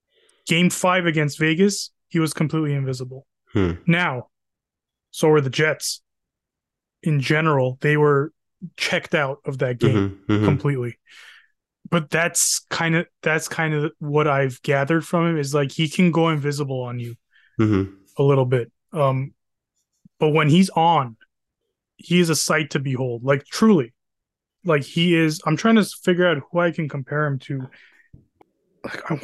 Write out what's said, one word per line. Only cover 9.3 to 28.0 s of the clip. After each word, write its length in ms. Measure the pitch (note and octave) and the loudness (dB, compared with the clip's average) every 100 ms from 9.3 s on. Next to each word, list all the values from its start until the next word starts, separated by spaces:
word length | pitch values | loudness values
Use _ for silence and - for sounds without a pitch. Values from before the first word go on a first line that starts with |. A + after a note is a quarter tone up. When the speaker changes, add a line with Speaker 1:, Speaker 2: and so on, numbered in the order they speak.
| C#3 - | -6 -8
Speaker 1:
of 120 | C3+ | -4
that 200 | C3 B2 | -4 0
game 400 | - G#2+ G2 - - | 2 2 0 -4 -2
Speaker 2:
Mm-hmm, 40 | |
mm-hmm. 120 | G#2+ | 2
Speaker 1:
completely. 540 | G#2 - C#3+ C3+ A#2+ - _ - - - _ _ _ _ - | 2 2 -2 -4 -8 -12 _ -20 -20 -20 _ _ _ _ -4
But 200 | E3+ D3 | -4 0
that's 500 | D#3+ E3+ - - - - | -2 0 0 -2 -2 -6
kinda, 360 | - E3 E3 E3+ _ | -4 0 0 -2 _
that's 260 | D#3+ D#3 - | -2 -2 -2
kinda 420 | - D#3 D3+ D#3 - | -4 -2 -2 -4 -6
what 300 | D3 D3 D3+ | -2 0 2
I've 340 | C#3 C3+ B2+ | 2 -2 -4
gathered 420 | - C#3 C#3 E3 | -2 0 2 0
from 220 | - F3 E3+ | 0 0 0
him, 60 | D#3 | -2
is, 160 | C#3 | -2
like, 180 | D3 C#3 | -2 -2
he 160 | - D#3 | -4 -4
can 240 | - F3 | 2 2
go 160 | D#3+ E3 | 2 0
invisible 540 | D3+ C#3+ C#3+ C#3+ C3 | 0 -4 -4 -6 -6
on 160 | B2 A#2+ | -8 -10
you 160 | A#2+ A#2 _ _ _ - | -12 -14 _ _ _ -2
Speaker 2:
Mm-hmm. 320 | A2 G2 G2 - _ - | 2 2 0 -8 _ 0
Speaker 1:
a 60 | |
little 240 | C#3+ C3+ B2+ | 2 2 2
bit. 260 | B2+ A2+ _ _ | -2 -4 _ _
Um, 420 | E3+ C#3 C3 C#3+ _ _ _ _ _ _ _ _ - | -2 0 0 -6 _ _ _ _ _ _ _ _ -2
but 120 | D#3 | 2
when 180 | D#3 D#3 | 4 4
he's 220 | E3+ F#3+ | 4 4
on, 460 | E3 E3 D#3+ B2+ A2+ _ _ _ _ _ _ _ _ | 4 2 2 0 -8 _ _ _ _ _ _ _ _
he 240 | - F3 | 0 2
is 100 | E3 | 2
a 60 | D3+ | 0
sight 340 | - D#3 D#3 | 0 -2 -2
to 80 | D3+ | -4
behold. 440 | C3+ B2 B2+ A#2 | -4 -4 -4 -4
Like, 200 | C3+ C#3+ | 0 -2
truly. 480 | - - A3 F3+ A#2 _ _ _ _ _ _ _ | -2 2 4 4 2 _ _ _ _ _ _ _
Like, 180 | F3+ D3+ | -2 0
he 300 | C3 E3 F3 | 0 0 2
is, 280 | E3 D#3+ D#3+ | 4 2 0
I'm 120 | - D#3 | -2 0
trying 180 | A3+ | 4
to 80 | A3+ | 4
s-, 120 | F#3+ | 2
figure 320 | - - F3 F3+ | -4 -2 2 2
out 160 | D3 - | 0 -2
who 80 | E3+ | -2
I 100 | F3 | 0
can 180 | E3 D3+ | -2 -6
compare 380 | C#3+ C3 D3 D3+ | -6 -6 -4 -2
him 120 | C3+ | -4
to. 280 | - C3+ C3 - _ _ | -6 -10 -10 -18 _ _